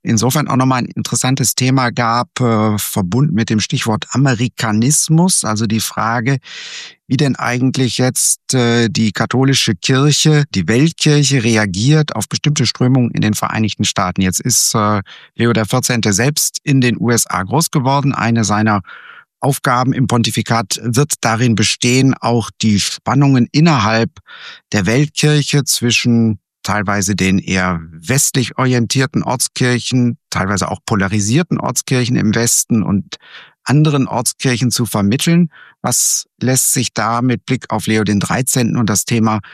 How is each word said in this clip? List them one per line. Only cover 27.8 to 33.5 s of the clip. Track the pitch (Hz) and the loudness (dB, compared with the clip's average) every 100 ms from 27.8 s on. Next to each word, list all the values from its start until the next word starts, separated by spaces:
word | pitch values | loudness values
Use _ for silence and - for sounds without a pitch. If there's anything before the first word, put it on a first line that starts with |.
| 82 | -8
westlich | 82 - 135 - 143 120 - | -14 -4 0 0 -2 -4 -2
orientierten | 127 127 113 131 131 - | 0 0 0 0 -2 -2
Ortskirchen, | - 127 - - 127 123 - 127 120 117 - | -4 -4 -4 -2 0 0 0 0 0 -2 -8
teilweise | - 95 101 92 | -4 -2 -2 -2
auch | 101 - | -6 -4
polarisierten | 107 98 107 101 131 180 - | -2 0 -2 0 0 0 -2
Ortskirchen | - 127 - 131 120 127 | -4 -4 -2 -2 0 0
im | 101 | 0
Westen | 110 117 - - 117 | 0 0 0 0 0
und | 87 98 - - - - - | 0 -2 -2 -12 -20 -20 -20